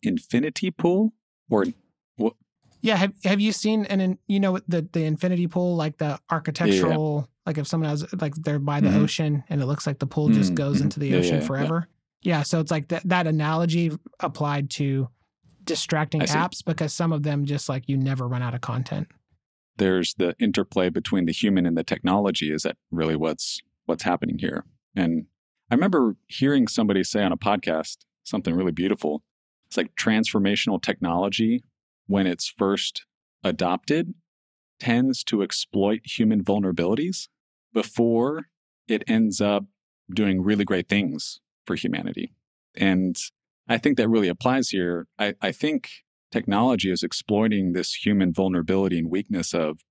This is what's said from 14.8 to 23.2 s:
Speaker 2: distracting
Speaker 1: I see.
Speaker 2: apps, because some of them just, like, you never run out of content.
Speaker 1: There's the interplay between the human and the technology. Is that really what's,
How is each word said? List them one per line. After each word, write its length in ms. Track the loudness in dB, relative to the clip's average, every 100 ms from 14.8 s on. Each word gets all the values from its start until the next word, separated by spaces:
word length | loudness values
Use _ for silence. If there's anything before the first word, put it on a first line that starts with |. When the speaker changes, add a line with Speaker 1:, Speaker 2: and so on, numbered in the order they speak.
| -2 0 -2 -8 _ _ _ _
Speaker 2:
distracting 580 | -6 -4 -2 -2 0 -2
Speaker 1:
I 40 | 0
see. 100 | 0
Speaker 2:
apps, 300 | 0 -2 -4
because 280 | -2 -2
some 200 | -2 0
of 100 | 0
them 220 | 0 0 -2
just, 240 | -2 -4
like, 180 | -6 -2
you 80 | 0
never 320 | 0 -2 -2
run 140 | -2
out 120 | -2
of 80 | -4
content. 460 | -4 -4 -4 -6 -8 _ _ _ _ _ _ 0
Speaker 1:
There's 380 | 2 4 0 0
the 200 | 0 2
interplay 500 | 0 2 0 2 2
between 360 | 0 0 0 0
the 60 |
human 340 | 0 2 4 2
and 120 | 0
the 60 |
technology. 680 | -2 -4 0 2 2 0 -2
Is 120 | -2
that 120 | -4 -6 _
really 240 | -2 0
what's, 460 | 0